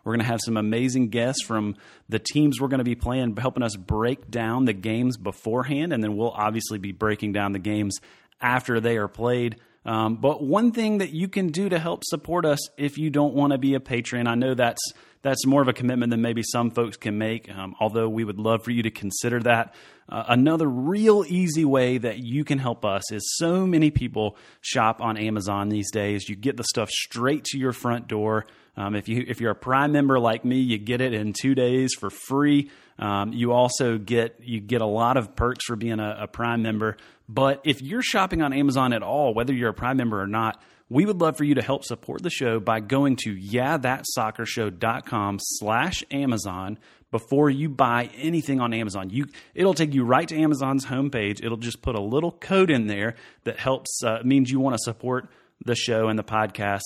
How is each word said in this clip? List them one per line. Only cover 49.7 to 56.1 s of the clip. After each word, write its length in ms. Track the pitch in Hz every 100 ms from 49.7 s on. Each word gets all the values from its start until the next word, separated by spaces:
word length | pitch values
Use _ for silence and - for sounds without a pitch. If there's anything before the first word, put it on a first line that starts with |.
take 200 | 156 160
you 100 | 139
right 240 | 120 127 165
to 80 | 160
Amazon's 500 | 156 143 135 135 127
homepage. 580 | 127 139 131 104 104
It'll 120 | 113 113
just 240 | 117 -
put 140 | -
a 60 | 113
little 320 | 101 131 170
code 380 | - - 190 185
in 160 | 135 107
there 280 | 101 107 - - _
that 140 | - -
helps, 440 | 135 131 - -
uh, 160 | 120 113
means 260 | 123 139 123
you 100 | 131
wanna 180 | 135 117
support 500 | - 110 123 127 - _ _ _
the 100 | -
show 340 | 117 - 110
and 100 | 110